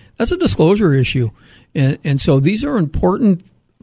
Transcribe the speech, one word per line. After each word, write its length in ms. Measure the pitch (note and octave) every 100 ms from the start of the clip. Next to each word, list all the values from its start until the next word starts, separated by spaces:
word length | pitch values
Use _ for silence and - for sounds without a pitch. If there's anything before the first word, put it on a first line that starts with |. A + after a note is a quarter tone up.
| _ -
that's 140 | A#3
a 60 | F4+
disclosure 560 | F4 - E3 G#3 F3+
issue. 340 | C3+ A#2+ C3 A2+ - _ - _
And, 240 | - C3+ -
and 160 | D3+ C#3
so 180 | - C3+
these 260 | D3+ G#3+
are 120 | C#4+ B3
important 760 | D3+ - F3+ G3+ G#3+ F3 - _ _ _